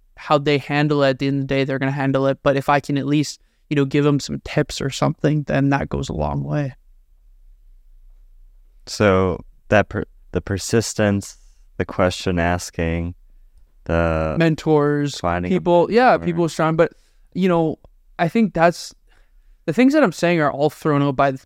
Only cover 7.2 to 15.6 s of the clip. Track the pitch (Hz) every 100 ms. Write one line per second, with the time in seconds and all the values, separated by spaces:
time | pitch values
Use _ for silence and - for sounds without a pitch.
7.2 | _ - - - - - - - - -
8.2 | - - - - - - - - 104 95
9.2 | 95 - - - - 104 95 107 - -
10.2 | - 90 - 98 - 117 110 - 104 101
11.2 | - - - _ - - - - 92 -
12.2 | - 87 85 90 - - 82 85 85 -
13.2 | - - - - - _ - 82 82 80
14.2 | 80 80 165 156 - 151 147 147 143 -
15.2 | 175 175 180 185